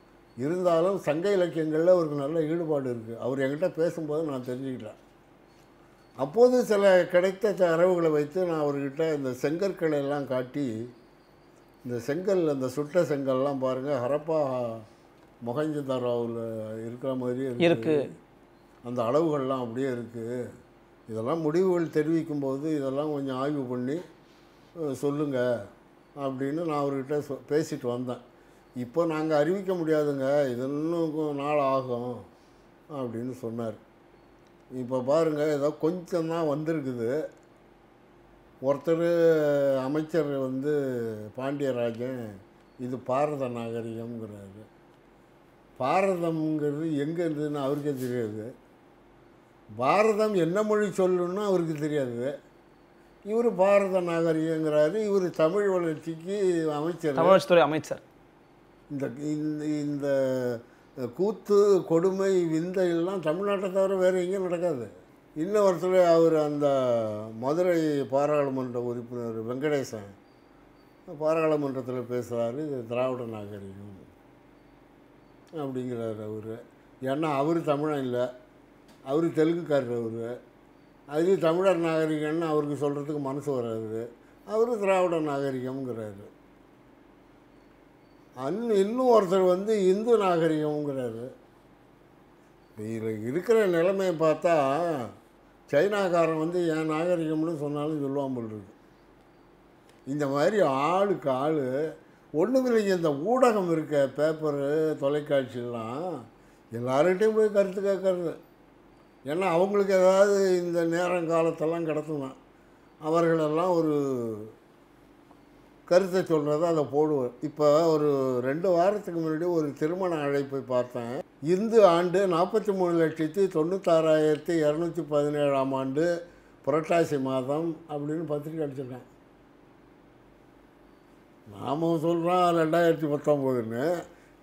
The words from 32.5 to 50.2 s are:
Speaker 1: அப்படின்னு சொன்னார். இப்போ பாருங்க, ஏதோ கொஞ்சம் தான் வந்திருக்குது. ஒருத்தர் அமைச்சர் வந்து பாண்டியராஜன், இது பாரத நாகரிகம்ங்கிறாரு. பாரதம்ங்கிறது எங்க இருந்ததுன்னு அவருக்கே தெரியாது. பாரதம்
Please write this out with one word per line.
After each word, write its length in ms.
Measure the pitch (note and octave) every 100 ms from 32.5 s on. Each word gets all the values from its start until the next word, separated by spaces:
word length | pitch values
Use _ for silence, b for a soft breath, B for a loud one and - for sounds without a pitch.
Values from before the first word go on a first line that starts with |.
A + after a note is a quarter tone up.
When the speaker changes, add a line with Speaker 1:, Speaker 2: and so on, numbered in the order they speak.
| b b _ -
Speaker 1:
அப்படின்னு 400 | D3 B2+ A2+ B2+
சொன்னார். 520 | B2 A#2 A#2 A2+ G#2 - _ _ - - _ _ _ -
இப்போ 280 | B2+ B2 C3
பாருங்க, 520 | B2+ D#3+ D#3+ D3 D3+
ஏதோ 180 | C#3+ D3
கொஞ்சம் 580 | D3+ D#3 F3+ E3 F3 D#3+
தான் 180 | E3 D#3
வந்திருக்குது. 800 | C#3+ D#3 D#3+ C3 B2 A2+ D3 C#3+ - - - - _ _ _ - - - - - -
ஒருத்தர் 1160 | C3 C#3 E3 E3 E3+ E3+ E3 D#3 D3 C#3+ C#3 C3+
அமைச்சர் 460 | C3 D#3 D#3 E3+
வந்து 480 | D3 C#3 C3 C3 C#3+ D3 C3+ B2 A2+ G#2+ G#2+ B2
பாண்டியராஜன், 880 | C3+ C#3+ C#3 A#2+ A#2+ A2+ B2+ B2+ A2 G2 - - - -
இது 180 | B2 B2+
பாரத 520 | - C3 D3+ C#3+ B2+
நாகரிகம்ங்கிறாரு. 1120 | A#2+ A#2 A#2 A2+ A2+ A#2 A#2 A2 G#2 G2 G2+ G#2+ - - - - _ _ _ _ _ _ -
பாரதம்ங்கிறது 1200 | B2+ F3+ G3 F3+ E3+ D#3+ D#3 D#3 D3 C#3+ E3 C#3+
எங்க 260 | C#3+ E3+
இருந்ததுன்னு 380 | E3+ D3 D3+ D3
அவருக்கே 320 | C3+ D3 D3
தெரியாது. 600 | C3+ B2+ B2 G#2+ G#2+ A2+ - - _ _ _ _ - - - _ - - G#2+
பாரதம் 580 | C3 F#3 A3 G#3